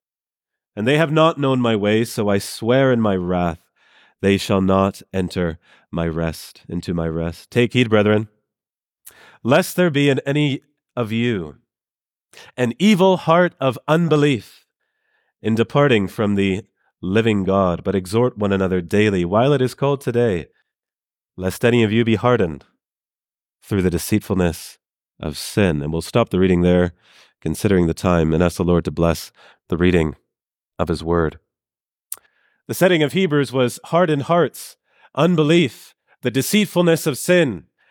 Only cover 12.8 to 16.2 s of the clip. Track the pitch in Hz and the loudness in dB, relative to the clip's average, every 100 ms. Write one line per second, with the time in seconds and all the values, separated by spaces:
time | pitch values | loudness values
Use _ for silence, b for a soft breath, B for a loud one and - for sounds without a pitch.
12.8 | 202 190 190 180 - 170 175 - 135 113 | 2 4 4 2 2 2 2 0 -4 -4
13.8 | - 160 170 151 147 117 - - _ _ | -2 0 2 2 2 0 -6 -20 _ _
14.8 | _ _ _ _ _ _ 107 110 117 143 | _ _ _ _ _ _ -4 -2 0 2
15.8 | 143 110 92 - | 4 2 0 -4